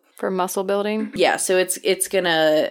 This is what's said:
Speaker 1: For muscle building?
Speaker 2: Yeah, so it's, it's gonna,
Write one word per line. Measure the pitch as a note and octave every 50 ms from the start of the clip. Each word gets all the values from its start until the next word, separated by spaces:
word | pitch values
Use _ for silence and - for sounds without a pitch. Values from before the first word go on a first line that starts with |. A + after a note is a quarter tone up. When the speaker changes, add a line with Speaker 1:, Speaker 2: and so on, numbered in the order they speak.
| _ _ _
Speaker 1:
For | - G#3 G3+
muscle | F#3+ F#3 F3+ F#3+ - G3 F#3+
building? | G3 G3+ G3+ G3+ G#3 G#3+ A3 G#3+ G#3+ -
Speaker 2:
Yeah, | F3+ E3 - -
so | - - - F#3
it's, | F#3 F3+ F#3 - -
it's | - F#3 F#3 F#3 -
gonna, | - G3 F#3+ F3+ F3 E3 D#3+ D#3 D#3 D3+ D#3 - -